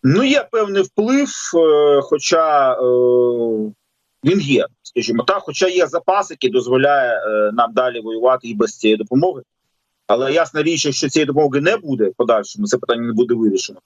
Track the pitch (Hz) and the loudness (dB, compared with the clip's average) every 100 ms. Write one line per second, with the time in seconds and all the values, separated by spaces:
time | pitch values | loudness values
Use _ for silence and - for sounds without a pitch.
0 | 131 170 262 285 - 226 208 196 190 - | 2 2 2 0 0 -2 -2 0 0 0
1 | 214 269 277 - - 170 165 147 147 143 | 0 0 0 -6 -2 2 4 4 4 2
2 | 139 151 - 165 160 147 135 123 127 123 | 2 -2 0 0 2 2 2 2 2 2
3 | 123 123 123 120 117 110 107 - _ _ | 4 4 2 0 -2 -2 -6 -10 _ _
4 | _ _ 135 190 143 120 - _ - 123 | _ _ 0 0 0 0 0 _ -8 -6
5 | 113 117 - 196 - 143 185 180 160 165 | -2 -2 0 -2 -4 -2 0 2 0 -2
6 | - 196 190 151 127 123 120 131 139 143 | -2 -2 -2 -4 -2 -2 0 0 2 2
7 | 123 113 110 107 107 113 117 113 127 120 | 0 -2 -2 0 0 0 0 0 -2 -4
8 | 110 113 127 127 117 104 110 - 110 107 | -8 -2 0 0 -4 -4 -4 0 0 0
9 | 110 127 180 143 - _ _ _ _ _ | 0 0 0 -4 -16 _ _ _ _ _
10 | - 113 135 156 160 151 151 165 151 135 | -2 0 2 0 0 -2 -2 -2 -4 -4
11 | 196 156 147 143 147 139 160 180 156 127 | -2 -2 0 0 0 2 0 -2 -4 -2
12 | 101 - 120 110 98 104 104 123 - 117 | -2 -2 0 0 -2 -8 -2 -2 -2 -4
13 | 117 110 120 120 110 95 - - | -2 -2 0 2 0 0 -6 -16